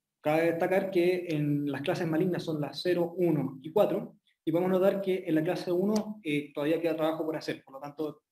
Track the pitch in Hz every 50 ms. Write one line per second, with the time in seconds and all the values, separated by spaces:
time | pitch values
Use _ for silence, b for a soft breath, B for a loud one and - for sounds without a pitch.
0 | _ _ _ _ - 151 156 165 165 170 165 165 185 175 185 196 190 190 - 175
1 | 170 180 180 175 175 175 156 151 147 147 147 143 143 143 135 135 143 180 165 -
2 | 180 160 156 156 185 180 165 143 - 165 151 147 147 135 - - - 180 175 175
3 | 170 170 - 190 175 165 156 143 127 - - - - 156 - 208 196 - 170 202
4 | - - - _ _ _ _ _ _ 160 151 175 180 185 190 180 190 196 196 -
5 | - 190 185 185 - 170 156 156 160 180 175 160 - 185 175 180 196 208 214 208
6 | 202 - - - - 156 147 143 147 - - 147 143 156 165 160 165 165 156 160
7 | 156 160 160 165 156 156 156 147 - 156 - - - 135 131 135 147 143 147 -
8 | 156 147 147 - _ _